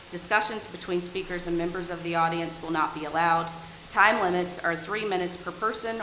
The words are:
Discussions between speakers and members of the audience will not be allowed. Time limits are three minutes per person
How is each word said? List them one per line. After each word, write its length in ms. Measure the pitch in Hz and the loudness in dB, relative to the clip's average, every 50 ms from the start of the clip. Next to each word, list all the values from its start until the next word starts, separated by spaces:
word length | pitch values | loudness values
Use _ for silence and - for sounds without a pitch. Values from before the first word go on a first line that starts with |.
| - - | -14 -10
Discussions 560 | - 175 - - 214 214 220 - 233 214 208 | -10 -8 -2 2 2 4 4 2 -2 -6 -8
between 340 | - - 175 - - 180 175 | -8 -10 -10 -4 -2 0 0
speakers 460 | 180 175 - 190 175 - 180 175 175 | 0 -2 -4 -4 -4 -4 -4 -4 -2
and 100 | 175 170 | 0 0
members 340 | 170 170 180 170 185 175 170 | 0 0 0 -2 -4 -4 -4
of 120 | 180 165 165 | -6 -6 -4
the 140 | 170 170 | 0 2
audience 440 | 165 165 165 165 170 170 160 - - | 2 2 2 2 0 -2 -4 -4 -6
will 120 | 165 160 165 | -6 -2 0
not 200 | 156 151 - - | 2 2 0 0
be 120 | 156 151 | -4 -6
allowed. 420 | 151 151 160 170 170 165 165 170 170 - - - - - - - - | -2 0 2 4 4 4 4 2 0 -6 -10 -12 -14 -14 -14 -12 0
Time 300 | - 220 196 214 220 226 | 4 6 8 8 8 6
limits 380 | 202 180 180 180 180 180 180 - | 4 2 2 2 0 0 -2 -2
are 160 | - 170 165 | 0 0 0
three 300 | 160 160 170 202 214 220 | 0 -2 -4 -4 -2 -2
minutes 320 | 208 190 180 180 175 175 | 0 0 0 0 -2 -4
per 160 | - - 180 175 | -6 -8 -8 -6
person 480 | - - 220 240 220 - 226 226 226 | -2 -2 -2 0 -2 -2 -4 -4 -4